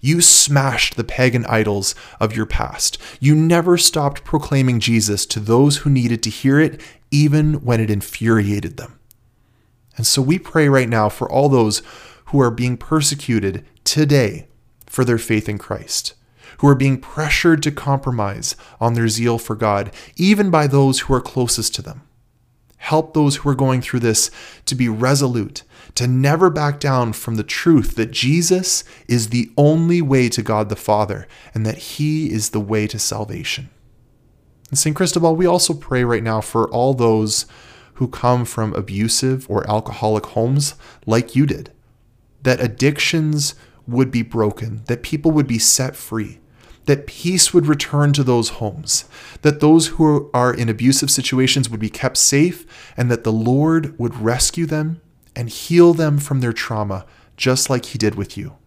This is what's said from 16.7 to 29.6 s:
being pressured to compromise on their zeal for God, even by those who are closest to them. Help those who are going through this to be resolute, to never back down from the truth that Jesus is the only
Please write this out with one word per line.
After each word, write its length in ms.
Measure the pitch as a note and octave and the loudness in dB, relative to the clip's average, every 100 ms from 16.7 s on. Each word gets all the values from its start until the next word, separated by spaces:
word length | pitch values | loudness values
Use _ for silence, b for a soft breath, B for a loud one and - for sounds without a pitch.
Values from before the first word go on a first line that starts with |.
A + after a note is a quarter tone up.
being 260 | C3+ C#3 C3 | 4 2 -2
pressured 600 | - - D3+ - F3 D#3+ | -6 -8 -2 2 4 2
to 100 | D3+ | 0
compromise 840 | C#3+ - C3+ C3 A#2+ G2+ G2+ - - B B | -4 -4 -2 -2 -4 -4 -6 -10 -12 B B
on 140 | A#2 | -2
their 160 | A#2 A2+ | 2 0
zeal 300 | A2 A#2+ A#2 | 0 0 -2
for 180 | - G#2+ | -4 -4
God, 340 | A2 G2+ G2+ B B - | 0 -2 -4 B B 0
even 340 | F#3 G#3 G3+ | 2 4 4
by 160 | E3 D3 | 2 4
those 340 | C#3 C3+ C3 | 4 4 2
who 140 | - | 0
are 60 | C3 | -2
closest 520 | - - B2 - A2 - | -2 -4 -2 -2 -4 -6
to 60 | |
them. 200 | - C3 _ _ _ _ _ _ _ _ | -12 -18 _ _ _ _ _ _ _ _
Help 380 | - D#3 D#3+ | -2 -2 0
those 220 | D#3 D3 C#3+ | 0 2 0
who 120 | C#3+ | -2
are 60 | |
going 260 | C3 C3+ B2+ | 0 0 0
through 200 | A#2+ B2+ | -2 -2
this 300 | A#2 G#2+ - B B B - | 0 0 -2 B B B -8
to 80 | |
be 140 | B2+ B2 | -2 -2
resolute, 720 | A2 B2+ C#3 C3+ A#2+ G2+ - - B B | 0 2 2 2 -2 -4 -10 -20 B B
to 140 | - B2 | -4 0
never 420 | B2+ C#3 D#3 F#3 | 2 2 4 4
back 300 | D3+ D3 C#3+ | 4 -2 -2
down 320 | C#3+ C3 A#2+ | 0 0 0
from 240 | G#2+ - A2 | -4 -6 -6
the 80 | |
truth 500 | G#2 - F3 D#3 - | -4 -2 4 4 4
that 160 | - A2 | -2 -4
Jesus 720 | - A#2+ D#3+ E3 F#3 F#3 - B B B | -2 0 0 2 0 0 -4 B B B
is 220 | A#2+ A2 | -2 0
the 240 | A#2+ A#2 | -4 -2
only 460 | - | 2